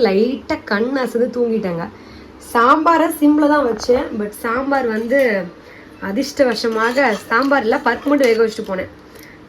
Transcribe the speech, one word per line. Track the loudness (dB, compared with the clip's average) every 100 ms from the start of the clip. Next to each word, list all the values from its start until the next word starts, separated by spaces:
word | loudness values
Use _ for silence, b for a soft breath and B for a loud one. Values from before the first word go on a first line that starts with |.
| 2
லைட்டா | 2 0 -2 -6 -8 -4
கண் | -2 -2 -2
அசந்து | -2 -2 -2 -2
தூங்கிட்டாங்க. | -2 -2 -4 -6 -8 B B B B -20 -4
சாம்பாரை | 2 4 4 4 2 2 2
சிம்ல | 2 4 4
தான் | 2 0
வச்சேன், | -2 0 0 0 -6
but | -8 -8
சாம்பார் | -6 -4 -2 -2 0 -4
வந்து | 0 2 2 0 -4 -12 B B B -12 -6
அதிர்ஷ்டவசமாக | -4 -4 0 0 0 -2 0 0 2 0 0 -2
சாம்பார் | 0 2 0 2
இல்ல, | 0 -2
பருப்பு | -2 0
மட்டும் | 2 4
வேக | 4 0
வச்சுட்டு | -2 -8
போனேன். | -8 -8 -14 B B B B